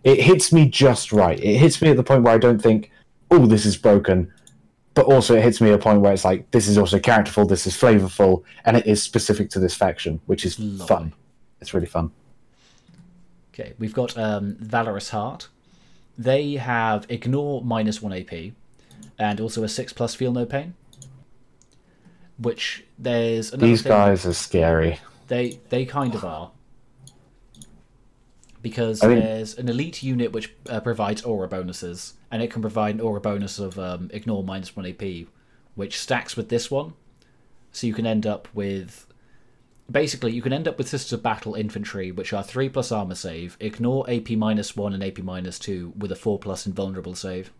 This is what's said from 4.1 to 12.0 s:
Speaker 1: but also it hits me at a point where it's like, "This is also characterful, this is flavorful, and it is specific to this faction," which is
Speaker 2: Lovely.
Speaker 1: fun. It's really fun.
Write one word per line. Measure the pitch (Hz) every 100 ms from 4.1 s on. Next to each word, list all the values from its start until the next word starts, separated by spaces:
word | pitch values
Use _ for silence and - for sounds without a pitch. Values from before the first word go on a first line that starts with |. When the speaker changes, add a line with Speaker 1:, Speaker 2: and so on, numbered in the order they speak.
| 92 90 _ _ _ _ _ _
Speaker 1:
but | - 143
also | 135 - 113
it |
hits | 117 110
me | 110
at | 101
a |
point | 110 104
where | 101
it's | 95 92
like, | 92 -
"This | 120 104
is | 104
also | 95 98
characterful, | 120 113 101 - 101
this | 95 95
is |
flavorful, | - 123 107 95 - 98 92 - - 98
and | 113
it | 107
is | 104
specific | - 117 - 104 101
to | 98
this | 90
faction," | - 95 80 82 80 -
which | - 92
is | -
Speaker 2:
Lovely. | 107 98 87
Speaker 1:
fun. | 90 82 - _ _ _ _
It's | -
really | 92 85
fun. | 85